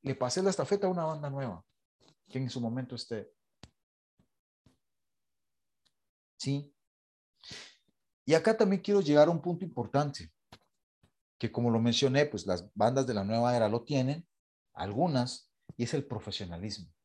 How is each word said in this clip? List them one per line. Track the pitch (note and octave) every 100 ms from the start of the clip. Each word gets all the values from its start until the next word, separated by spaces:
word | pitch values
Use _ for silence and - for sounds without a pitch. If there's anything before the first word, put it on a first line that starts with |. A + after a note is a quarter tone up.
le | C#3 C3
pases | B2+ F#3
la | G3
estafeta | F#3+ C#3 G3+ F#3+
a |
una | F3+ D#3+
banda | D#3 D3
nueva | C#3 C3 F2 _ _ _ _ _ _ _
que | B2+
en | C3
su | B2+
momento | A#2 B2 B2+ A#2+
esté. | - A2 G2 _ _ _ - _ _ _ _ _ _ _ _ _ _ _ _ _ _ _ _ _ _ _ _ _ _ _ _ _ _ _
¿Sí? | C3+ C#3+ C#3+ _ _ _ _ _ _ _ - - - _ _ _ _ _ -
Y |
acá | D#3+ A3 A3
también | G#3 F#3+
quiero | - G3+
llegar | D3+ D3 D#3
a |
un | E3+
punto | F3 E3+
importante, | F3+ - G#2+ C#3 D3 C#3 D#2+ _ _ - _ _ _ _ _ _ _ _
que | A2+
como | - A#2+
lo | A2+
mencioné, | A#2 A2+ C3+ C3+ D3
pues | G#2 F#2+
las | F2 -
bandas | G2+ G#2+ C3 B2+
de |
la | G#2+
nueva | G2 A2+ A#2+ B2
era | A2
lo | A#2
tienen, | - C#3+ B2+ D#3 - _ _ _ _
algunas, | - G2 G#2 F3 C3+ B2 - _ _ _ -
y |
es | A#2+
el | D3 -
profesionalismo. | G#2+ G#2 - F#2 E2+ G#2 G#2 E2 _